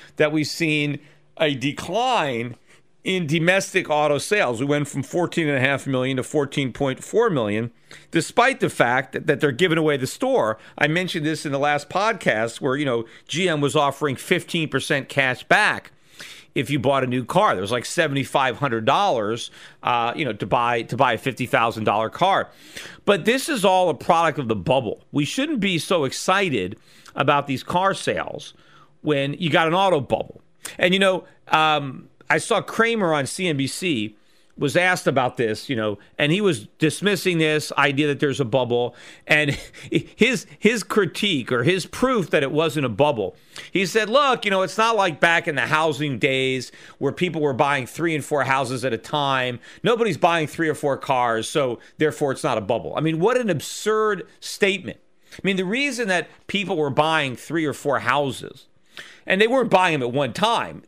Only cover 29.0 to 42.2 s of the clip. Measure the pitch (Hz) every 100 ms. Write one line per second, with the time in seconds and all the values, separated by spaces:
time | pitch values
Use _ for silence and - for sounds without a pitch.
29 | 151 139 139 143 170 170 160 180 196 156
30 | 117 - - - _ _ - - 185 190
31 | 196 180 - - - 156 156 151 139 120
32 | - _ - 156 - 208 - - 226 226
33 | 175 151 131 - 185 139 131 - 190 123
34 | 104 - _ _ _ - 147 170 180 180
35 | 175 135 123 - 113 107 - 110 107 101
36 | - - 147 190 202 127 - - 156 -
37 | 196 196 185 165 156 151 147 - 143 139
38 | 151 135 143 127 120 131 120 120 120 -
39 | - - - 151 147 - - - - 160
40 | - - 240 226 - - 208 233 - 220
41 | 185 - 208 147 110 123 143 185 - -
42 | 254 240